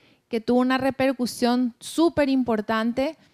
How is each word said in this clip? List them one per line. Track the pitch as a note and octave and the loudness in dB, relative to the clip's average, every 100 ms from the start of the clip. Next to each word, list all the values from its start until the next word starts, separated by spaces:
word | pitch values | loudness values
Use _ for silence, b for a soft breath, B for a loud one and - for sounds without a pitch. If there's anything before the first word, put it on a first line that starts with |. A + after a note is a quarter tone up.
| b b - | b b -8
que | A#3 | -6
tuvo | A3 B3 | 0 2
una | B3+ C4 | 2 0
repercusión | C4+ B3+ C4 C4 B3 - A#3 B3 B3+ - | -2 0 0 0 -4 -2 0 2 0 -4
súper | - - E4 - C#4+ | -10 0 0 2 0
importante, | C4+ B3 A3 G#3 A3 A3+ A#3 C#4 D#4 b | 2 0 -2 0 -2 -2 -2 -4 -6 b